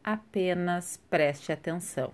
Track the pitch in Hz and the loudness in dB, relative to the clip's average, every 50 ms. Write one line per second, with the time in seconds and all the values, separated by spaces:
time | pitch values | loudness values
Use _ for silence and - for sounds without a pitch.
0 | _ - 214 214 - - - 208 185 180 180 180 175 175 175 175 175 - - - | _ -2 -4 -4 -4 -4 -2 0 2 2 2 2 2 2 0 0 -2 -6 -10 -12
1 | _ _ - 165 151 143 143 143 - - 160 151 - - 160 175 175 - - - | _ _ 2 4 4 4 2 -2 -4 -4 -4 -4 -2 -4 -4 -4 -6 -6 -4 -4
2 | 131 - | -4 -4